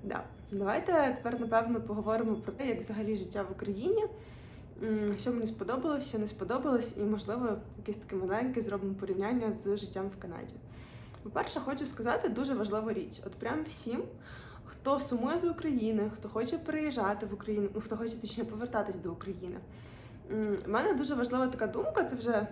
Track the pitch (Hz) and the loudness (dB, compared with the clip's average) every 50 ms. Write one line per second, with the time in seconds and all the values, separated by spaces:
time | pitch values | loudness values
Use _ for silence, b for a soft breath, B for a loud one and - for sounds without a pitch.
0 | - 202 - - - - - - - - 202 196 202 196 220 302 - - 359 320 | -4 -4 -4 -4 -4 -6 -12 -14 -12 -6 -2 0 2 2 2 2 4 6 6 6
1 | 285 262 254 - - 240 247 240 233 220 226 226 226 233 240 226 214 - 208 214 | 6 6 4 2 -2 -2 -2 0 0 4 4 4 6 6 2 0 0 0 -2 0
2 | 202 214 220 226 233 220 214 - - - 185 - 277 262 226 - 214 - 214 208 | 2 2 2 4 4 2 2 0 0 -4 -4 -2 0 0 0 0 -2 -4 -2 -2
3 | 214 208 220 202 190 175 - 208 196 185 190 - - 202 202 196 233 349 415 453 | 0 0 0 0 -2 -4 -4 -4 -4 -4 -4 -4 -2 -2 -2 0 2 4 4 4
4 | 427 427 B B B B B B B B B B B B - - - 220 220 214 | 4 2 B B B B B B B B B B B B -10 -6 0 2 2 2
5 | 208 208 202 196 - 247 247 233 220 220 220 - 202 185 247 262 262 320 294 285 | 4 2 0 0 0 0 0 2 0 0 -2 -4 -2 0 0 0 2 2 2 2
6 | 254 - - 220 214 208 - - 196 180 233 269 262 294 262 240 208 - - - | 0 -2 -2 -2 -2 -2 -2 -4 -2 0 0 2 4 4 4 4 4 0 -2 -2
7 | 208 208 214 208 - - 208 240 247 233 208 208 - - - - - - 208 - | 0 0 0 0 0 -2 -2 0 0 0 0 -2 -4 -10 -12 -10 -6 -6 -6 -6
8 | - - - 190 190 185 190 220 240 262 240 240 208 196 202 196 196 196 196 190 | -6 -6 -4 -2 0 0 0 2 0 0 0 0 0 0 -2 -2 0 -2 -2 -2
9 | 202 185 190 185 196 214 247 247 226 220 208 - - 196 202 208 202 190 - 190 | -2 -2 0 2 2 2 2 2 2 2 0 0 0 0 0 0 0 -4 -4 -4
10 | 190 196 196 - - 185 170 - - - - - - B B B B B B B | -4 -4 -4 -6 -10 -8 -8 -8 -8 -10 -12 -14 -14 B B B B B B B
11 | B B B B - 214 - - - - - 302 - - 285 262 302 247 - - | B B B B -12 -4 0 0 0 2 0 -2 -2 -2 -2 -2 -2 -4 -4 -2
12 | 226 226 - 466 - 359 214 226 269 269 269 214 208 202 196 214 220 226 214 226 | 2 2 2 4 4 2 2 2 2 2 2 2 2 2 2 0 2 0 -2 -2
13 | - - - - - 202 - - - 226 254 311 320 311 - - - 240 226 277 | -2 -4 -8 -10 -10 -10 -8 -6 -4 -2 0 -2 -2 -4 -6 -6 -4 -2 -2 -2
14 | - - - B B B B B B B B B B - - - - 262 277 277 | -2 -4 -6 B B B B B B B B B B -14 -14 -4 2 2 2 4
15 | 262 - 247 233 226 262 311 349 359 349 330 - - 320 285 247 214 220 226 214 | 2 2 0 2 2 2 2 4 4 2 2 2 0 2 2 4 4 4 4 4
16 | 202 214 214 - - 208 - 220 240 254 - 320 - - 311 311 302 302 262 240 | 2 2 0 -4 -8 -4 0 0 0 2 0 -2 -2 0 0 2 2 0 2 2
17 | 202 190 208 208 226 202 202 202 - - 214 208 202 196 196 214 214 - 220 214 | 2 2 2 2 0 -4 -6 -6 -2 0 2 2 2 2 0 -2 -4 -2 -2 -2
18 | 233 226 226 - - 208 - - 240 226 214 214 233 247 - 226 202 208 190 180 | -2 -2 -4 -4 -4 -4 -2 -2 -2 -4 -2 -4 -4 0 2 0 0 0 -2 -4
19 | 160 180 170 170 - 196 190 - 185 175 185 190 - B B B B B B B | -4 -4 -4 -4 -6 -6 -6 -6 -6 -8 -8 -8 -10 B B B B B B B
20 | B B B B B - - 220 220 214 202 190 - - 202 226 285 403 381 254 | B B B B B -4 0 0 2 2 2 0 0 2 2 4 6 6 4 4
21 | 294 269 294 247 240 233 247 254 262 254 254 - 226 214 220 247 - - - 427 | 4 2 2 2 2 2 4 4 2 2 2 0 0 0 2 0 0 2 4 4
22 | 359 - 269 247 240 233 233 208 208 208 | 4 4 2 -2 0 4 4 4 2 2